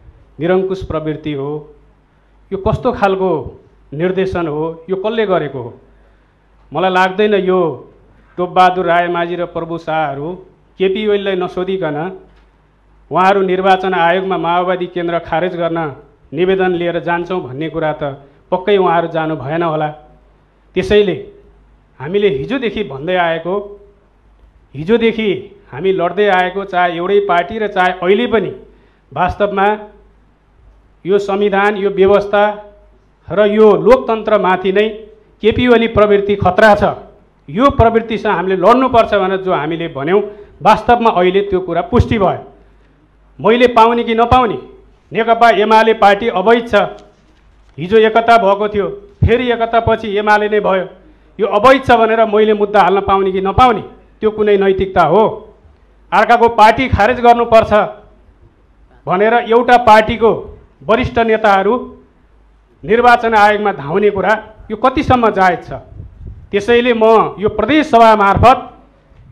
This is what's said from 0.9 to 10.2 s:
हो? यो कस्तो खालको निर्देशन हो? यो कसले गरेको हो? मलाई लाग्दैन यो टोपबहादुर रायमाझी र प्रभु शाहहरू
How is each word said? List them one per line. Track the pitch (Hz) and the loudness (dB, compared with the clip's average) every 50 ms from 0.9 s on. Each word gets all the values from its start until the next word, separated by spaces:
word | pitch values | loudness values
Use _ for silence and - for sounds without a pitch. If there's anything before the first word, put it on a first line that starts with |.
| 156 156 151 156 151 151 - 156 147 | -8 -6 -6 -6 -8 -8 -8 -8 -8
हो? | 135 139 147 151 151 147 - - _ _ _ _ _ _ _ _ _ _ _ _ _ _ _ 196 | -8 -8 -8 -8 -10 -12 -16 -20 _ _ _ _ _ _ _ _ _ _ _ _ _ _ _ -10
यो | |
कस्तो | 190 190 214 - - - 254 | -6 -4 -4 -4 -2 -2 -4
खालको | - - 208 196 190 190 185 190 165 143 135 127 - - _ _ _ _ _ _ 135 | -2 -2 -2 -2 0 -2 -2 -2 -2 -4 -6 -10 -16 -20 _ _ _ _ _ _ -8
निर्देशन | 147 170 185 180 190 185 190 - 175 170 | -4 -4 -2 -2 -2 -4 -4 -4 -6 -6
हो? | 156 147 151 160 165 165 165 - - | -4 -4 -6 -6 -6 -8 -12 -8 -8
यो | 185 | -6
कसले | 185 196 220 233 226 220 | -4 -4 -4 -4 -2 -2
गरेको | 190 185 165 151 139 135 131 | 0 -2 -2 -2 -4 -8 -10
हो? | 117 117 - - _ _ _ _ _ _ _ _ _ _ _ _ _ _ _ _ _ _ 135 | -12 -14 -16 -20 _ _ _ _ _ _ _ _ _ _ _ _ _ _ _ _ _ _ -6
मलाई | 156 185 185 | -4 -2 0
लाग्दैन | 185 180 185 185 185 202 214 214 208 | 2 0 0 0 0 0 0 0 0
यो | 190 185 185 185 269 262 156 131 120 - - _ _ _ _ _ _ _ _ _ | 0 0 0 0 0 0 -2 -4 -8 -14 -20 _ _ _ _ _ _ _ _ _
टोपबहादुर | - 180 170 160 185 185 180 180 185 180 | -8 -8 -2 2 2 2 2 2 0 0
रायमाझी | 170 170 175 175 170 175 170 170 170 175 | 0 0 0 0 -2 -4 -4 -4 -4 -6
र | 170 170 | -6 -8
प्रभु | 170 - 165 165 165 165 | -8 -8 -10 -8 -8 -10
शाहहरू | 160 - 160 156 156 156 143 135 139 | -10 -8 -6 -4 -4 -4 -4 -6 -8